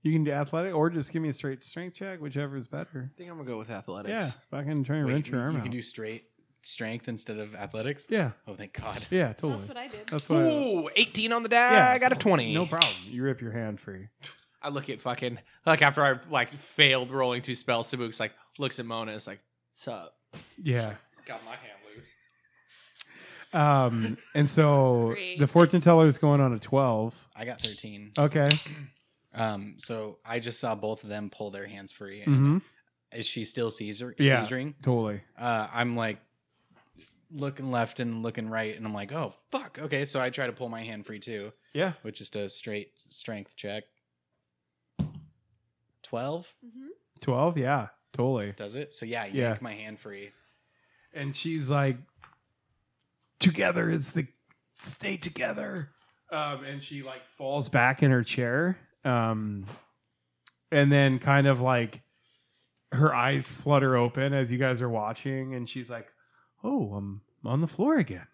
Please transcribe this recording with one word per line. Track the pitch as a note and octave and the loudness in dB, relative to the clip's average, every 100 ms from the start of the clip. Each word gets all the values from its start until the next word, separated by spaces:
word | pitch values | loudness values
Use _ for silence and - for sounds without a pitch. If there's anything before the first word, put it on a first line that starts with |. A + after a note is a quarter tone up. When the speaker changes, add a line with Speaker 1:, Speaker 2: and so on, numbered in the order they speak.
Speaker 1:
you | D#3 | 2
can | D#3+ | 2
do | D3 | 2
athletic, | D3+ C#3+ D#3+ F#3+ | -2 -2 -4 -2
or | E3 D#3+ | 0 0
just | E3+ C3+ | 0 -4
give | E3 | -4
me | D#3 | -4
a | |
straight | C#3 C#3+ C3 | -6 -8 -10
strength | - - F3+ - | -12 -12 -12 -12
check, | G3 F#3 | -12 -10
whichever | D3 C3+ C#3+ C#3 | -8 -6 -6 -8
is | A#2 | -10
better. | C#3+ - D3 C3 | -12 -10 -12 -12
Speaker 2:
I | - | -14
think | F3 | -16
I'm | E3 | -14
gonna | B2+ | -10
go | A2+ | -10
with | A2 | -8
athletics. | G2+ G2+ F#2+ G2+ | -12 -10 -10 -8
Speaker 1:
Yeah, | A2+ B2 - _ | -6 -6 -8 _
fucking | C3+ C#3+ D3+ | -10 -6 -4
try | B2+ D3+ | -2 -2
and | C3+ | 0
Speaker 3:
Wait, | |
Speaker 1:
wrench | C#3 D3 | -2 -2
her | C3 | -4
Speaker 3:
you, | |
Speaker 1:
arm | B2+ | -4
Speaker 3:
you | D#3 | -4
Speaker 1:
out. | |
Speaker 3:
can | G2+ | -6
do | A#2+ | -8
straight | - - A2 A2+ _ _ _ _ | -10 -10 -10 -12 _ _ _ _
strength | - - A2+ A#2 A#2+ | -14 -10 -8 -8 -8
instead | A2+ - G#2+ | -10 -10 -10
of | G#2 G#2 | -10 -12
athletics? | G2+ A2 A#2+ C#3+ - | -10 -6 -6 -6 -4
Speaker 1:
Yeah. | G#3+ C#3 - - | -2 -2 -4 -16
Speaker 3:
Oh, | F#2+ | -16
thank | - | -12
God. | - A2+ G2 G#2 | -10 -8 -10 -2
Speaker 1:
Yeah, | F#3 C#3 | 0 0
totally. | G#2+ D#3 | -2 -4
Speaker 4:
That's | A2+ G2+ | -4 -8
what | - | -12
I | - | -14
did. | - - | -12 -8
Speaker 1:
That's | D3+ - | -8 2
what | D#4+ | 4
I | E4 | 4
Speaker 2:
Ooh, | D4+ C4 F#3 D3+ G3+ | 4 0 -2 0 2
eighteen | A3+ - A3 | 2 2 0
on | A#3 | 0
the | A3+ | 4
die. | A#3+ B3 | 4 8
Speaker 1:
Yeah. | B3+ B3+ | 8 8
Speaker 2:
I | B3+ | 6
got | B3+ | 4
a | B3+ | 4
twenty. | A3 E3+ A#2 | 4 4 4
Speaker 1:
No | D#3 F3 | 0 0
problem. | D#3+ E3+ - F#2+ | 6 4 4 -10
You | B2 | -4
rip | C3+ C3 | -4 -4
your | A#2 | -6
hand | A#2 A2 G#2 | -6 -6 -8
free. | - F#2+ G2 _ - - _ _ | -12 -14 -16 _ -20 -20 _ _
Speaker 2:
I | D3 | -8
look | C#3+ C3+ | -8 -8
at | B2 | -8
fucking, | C3 A#2+ B2 A#2+ _ _ - | -6 -4 -4 -6 _ _ 2
like, | D#3 | 6
after | D3 C#3 | 6 6
I've, | C#3+ B2+ - | 2 2 -2
like, | C#3 A#2 | -2 -2
failed | C#3+ - - C#3+ C3 B2 | -6 -10 6 6 6 0
rolling | C3+ B2+ B2 | 0 0 0
two | B2 | -4
spells, | A#2+ - A#2 A2+ | -6 -2 -2 -2
Sabuks, | B2+ A#2 A2 | -4 -6 -4
like, | A2 - _ - | -8 -8 _ -6
looks | C3+ - | -6 -6
at | A#2 | -8
Mona | A2+ A2 | -8 -8
and | G#2+ | -10
is | G2+ | -14
like, | G2+ _ _ _ | -18 _ _ _
"Sup?" | - - A2 E2 _ _ - - - | -16 -12 -12 -14 _ _ -20 -20 -8
Speaker 1:
Yeah. | D#3+ A#2+ A2 G#2 _ _ - | -2 -2 -2 -8 _ _ -18
Speaker 2:
Got | A2+ A#2 | -16 -16
my | |
hand | B2+ A2 G2 G#2 G#2+ | -18 -18 -20 -20 -20
loose. | - _ _ _ _ _ _ - - - - - - - - | -20 _ _ _ _ _ _ -20 -20 -18 -18 -18 -20 -20 -4
Speaker 1:
Um, | E3 D3 C#3 B2 A#2 A2 A2+ - | 4 6 6 4 2 -2 -4 -4
and | C#3+ D3 | 2 4
so | - D3+ C#3 C3 B2 A#2 | 6 6 8 6 4 2
Speaker 4:
Great. | D3+ F#3 F3+ | -2 -6 0
Speaker 1:
the | C#3 | 6
fortune | E3+ E3+ F3+ | 8 8 8
teller | E3+ E3 D#3+ | 8 10 10
is | C3+ | 8
going | D3+ C#3+ | 4 6
on | C3 | 4
a | A2+ | 2
twelve. | - C3+ C3+ A2 A2+ - _ - | 0 2 2 0 -2 -6 _ -12
Speaker 3:
I | A#2 | -10
got | A2+ | -4
thirteen. | - G#2 A2 G2+ G#2 G#2 | -6 -6 -14 -14 -6 2
Speaker 1:
Okay. | C#3+ D3+ C#3+ D3+ - D3 C#3 _ _ _ _ B2+ | 2 4 4 4 2 -16 -16 _ _ _ _ -4
Speaker 3:
Um, | A2 G#2 G2+ - | -4 -4 -10 -12
so | - A2+ G#2+ - - | -8 -8 -8 -14 -8
I | A#2+ | -8
just | A#2 A2+ | -6 -6
saw | A#2 | -4
both | A2 G#2+ A2 | -4 -6 -6
of | G#2 | -8
them | G#2 G#2 | -10 -10
pull | - G#2+ | -10 -12
their | G2 G2+ | -12 -14
hands | G2 G2 | -16 -18
free. | - G2+ G2+ | -16 -16 -6
And | G#2 C3+ | 2 4
Speaker 1:
Mm-hmm. | C#3 F3 - _ _ _ _ A#2 | 4 2 -2 _ _ _ _ -10
Speaker 3:
is | A2 | -8
she | A#2 G#2+ | -6 -8
still | - A#2 | -4 -4
seizure-, | - G#2 G2+ B2 - | -6 -10 -10 -12 2
Speaker 1:
Yeah, | C#3 B2+ G#2+ | 4 4 0
Speaker 3:
seizuring? | B2+ C#3+ C#3+ | -6 -8 -6
Speaker 1:
totally. | - A#2+ G#2+ G2+ _ - | -2 0 -2 -6 _ -8
Speaker 3:
Uh, | A#2+ A2+ G#2+ | -4 -2 -4
I'm, | A#2 A#2+ A#2 | -2 -2 -2
like, | A2+ G2+ _ _ _ _ _ _ _ _ E2+ _ _ | -4 -6 _ _ _ _ _ _ _ _ -20 _ _
looking | D#3 C#3 C#3 C3+ | -8 -6 -6 -2
left | B2 A2+ - | -2 -2 -4
and | A#2+ A2+ | -6 -4
looking | A#2 A2+ A2 | -6 -6 -6
right, | A2+ A2 G#2+ | -4 -4 -6
and | A2 | -8
I'm | |
like, | G#2 G2+ | -8 -8
"Oh, | D3+ A#2 - _ | -8 -8 -10 _
fuck." | F#4+ C#4 - | -8 -8 -12
Okay, | D3+ C#3 C#3 | -6 -4 -2
so | C#3 | -2
I | B2+ | -4
try | B2 B2+ | -4 -6
to | |
pull | A2+ B2 | -6 -10
my | A2+ | -10
hand | A2+ G#2+ G2+ | -10 -12 -14
free, | G#2+ | -14
too. | A#2+ A2 G#2 _ _ | -10 -10 -12 _ _
Speaker 1:
Yeah. | C#3+ F#3 D#3 | -4 -4 -4
Speaker 3:
With | A2 G2+ | -12 -12
just | G#2 G#2+ | -10 -8
a | G2 | -6
straight | - A#2 G#2 G2 _ _ | -8 -8 -10 -10 _ _
strength | - - G#2+ G2 - | -14 -10 -10 -12 -12
check. | G#2 G#2+ - _ _ _ _ _ _ _ _ _ _ - - - - _ _ _ _ _ _ _ | -10 -10 -12 _ _ _ _ _ _ _ _ _ _ -8 -8 -8 -20 _ _ _ _ _ _ _
Twelve? | - A#2 C3 E3 F3 _ A#3+ | -10 -6 -6 -8 -10 _ -20
Speaker 4:
Mm-hmm. | A#3 C4+ G4+ _ _ | -20 -18 -20 _ _
Speaker 1:
Twelve? | - B2 D#3+ D#3+ | -2 2 2 2
Yeah, | B2+ C#3+ G2+ _ _ | 0 0 -2 _ _
totally. | - B2+ B2+ G2+ G2 | -2 0 0 -4 -8
Speaker 3:
Does | G#2 A#2+ | -10 -10
it? | D3 | -12
So, | - A2+ | -12 -8
yeah, | A#2 | -6
I | G2+ | -4
Speaker 1:
Yeah. | C3+ A#2+ | 0 0
Speaker 3:
yank | G#2+ | -2
my | B2 | -6
hand | G#2+ G#2+ A2 | -12 -14 -16
free. | G#2+ G2+ G2+ _ _ _ _ _ _ _ _ | -16 -16 -16 _ _ _ _ _ _ _ _
Speaker 1:
And | D3+ C#3 C3+ | -10 -8 -6
she's | E3 D#3+ C3 | -4 -4 0
like, | C#3+ C#3 B2+ - _ - _ _ _ _ _ _ _ _ _ _ _ | 2 2 -2 -10 _ -20 _ _ _ _ _ _ _ _ _ _ _
"Together | F#3 D#3+ F#3 F3 E3 | 2 4 0 0 0
is | E3 C3 | -2 -2
the, | E3 C#3 _ _ _ _ - | -4 -6 _ _ _ _ -10
stay | - - G#3 F#3+ | -10 -8 -8 -6
together." | E3 - - G#3+ G#3+ - C#3 _ _ _ _ | -8 -6 -6 -4 -6 -8 -10 _ _ _ _
Um, | D#3 D3 C3+ | -6 -4 -6
and | C#3 C#3 | -10 -12
she, | - C#3+ | -12 -12
like, | C3 B2+ - _ | -12 -16 -20 _
falls | C3+ C#3+ B2 | -4 -2 2
back | B2+ B2 C#3 | 6 6 6
in | C#3+ | 6
her | B2+ | 6
chair. | A2+ - A#2+ C3 F3 F#3 _ _ | 2 -2 0 0 0 -2 _ _
Um, | C3+ A#2+ A2+ A2 G#2+ G2+ G2 - _ _ _ _ _ _ - _ _ | 0 2 2 0 -4 -6 -10 -16 _ _ _ _ _ _ -20 _ _
and | D3+ C#3+ | 4 8
then | C#3+ C#3 B2+ | 8 6 4
kind | C#3+ C#3 C#3 | 4 6 6
of, | B2+ | 4
like, | B2+ B2 A#2 - _ _ _ _ _ _ _ _ _ | 2 2 0 -8 _ _ _ _ _ _ _ _ _
her | B2+ D3+ | 2 4
eyes | B2 B2 C#3 C3 | 4 2 2 -2
flutter | - - C#3+ C3+ B2 | -6 2 4 6 4
open | A#2+ C3 C#3 | 2 0 0
as | C#3 B2 | 0 0
you | B2 | 0
guys | C3+ B2 | 0 0
are | B2 | -2
watching, | A2+ G#2+ A2+ C#3 C3+ C3 C3 | -2 -4 -6 -6 -6 -6 -8
and | A#2+ | -8
she's | B2+ A#2+ | -10 -12
like, | A#2 A2+ _ _ _ _ _ | -14 -14 _ _ _ _ _
"Oh, | A3+ C#4 G#2+ | -4 -2 -2
I'm | G2+ G2+ G2+ _ _ | -4 -6 -10 _ _
on | A2+ C3+ | -2 -2
the | E3 | -2
floor | - B3+ D#4 | 0 2 2
again." | D#3 F2+ - | 0 -4 -14